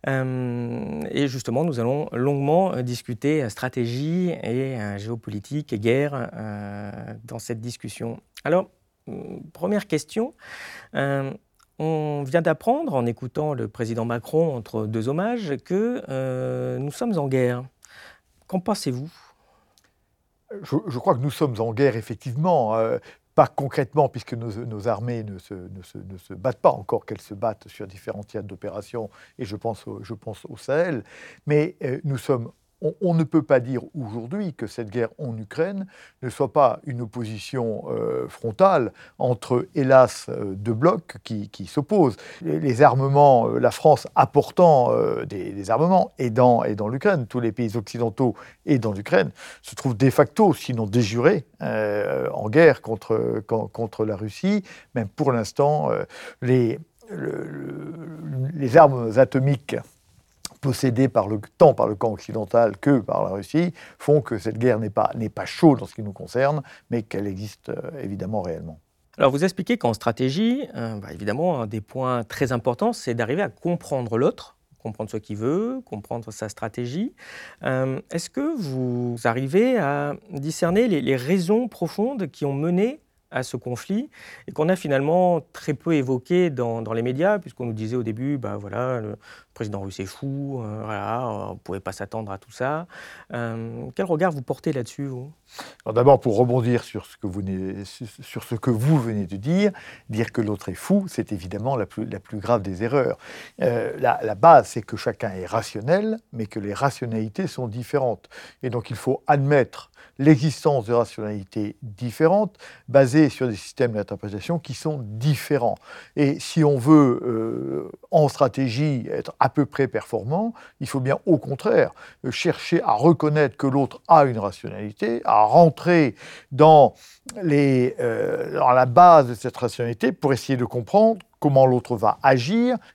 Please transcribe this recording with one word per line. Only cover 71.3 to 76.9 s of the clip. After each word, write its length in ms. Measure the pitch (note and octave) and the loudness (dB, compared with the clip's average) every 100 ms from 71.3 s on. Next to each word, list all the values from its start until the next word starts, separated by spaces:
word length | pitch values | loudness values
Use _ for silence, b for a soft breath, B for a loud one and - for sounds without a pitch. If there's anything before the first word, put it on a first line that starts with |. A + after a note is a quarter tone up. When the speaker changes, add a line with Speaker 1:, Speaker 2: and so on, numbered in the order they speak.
| A#2 F3+ D3+ | -2 -2 -2
Speaker 1:
un 60 | A2 | -4
des 120 | A2 | -6
points 460 | G#2 C3 B2+ B2 A2+ | -8 -6 -2 -2 -4
très 260 | - C3 | -4 -2
importants, 400 | B2 C3 A#2+ A3 | 0 -2 0 -2
c'est 220 | A#3 - | -2 -4
d'arriver 280 | A#2+ A2+ D3+ | -2 -2 -2
à 60 | F#3+ | -4
comprendre 720 | - F3 E3+ - C#3 A#2+ A2+ | -4 -4 -4 -4 -6 -2 2
l'autre, 400 | D3 C4 - _ _ _ | 0 0 -14 _ _ _
comprendre 300 | A2+ G#2 A2 | -14 -10 -8
ce 60 | A2 | -8
qu'il 220 | G#2 G#2 | -8 -4
veut, 440 | A2 E3 A3+ C4 A#3+ | -2 0 -2 -6 -10
comprendre 440 | G#3+ - A#2+ A2+ | -14 -8 -10 -10
sa 160 | G#2 G#2+ | -10 -12
stratégie. 640 | - A2 A2+ A#2+ | -8 -10 -8 -6